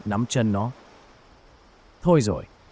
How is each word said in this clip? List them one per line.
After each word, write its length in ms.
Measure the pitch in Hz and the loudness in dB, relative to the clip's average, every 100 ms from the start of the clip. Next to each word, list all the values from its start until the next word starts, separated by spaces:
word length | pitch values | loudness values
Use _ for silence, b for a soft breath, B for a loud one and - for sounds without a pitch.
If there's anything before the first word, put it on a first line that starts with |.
| 110 | -4
nắm 200 | 110 120 | -4 -2
chân 220 | 135 113 | 0 0
nó. 200 | 98 113 - - - - - - - - - - - - - | 0 -2 -8 -18 -20 -20 -20 -20 -20 -20 -20 -20 -20 -20 -6
Thôi 200 | 175 165 | 2 4
rồi, 240 | 107 92 - - - | 2 -2 -8 -20 -8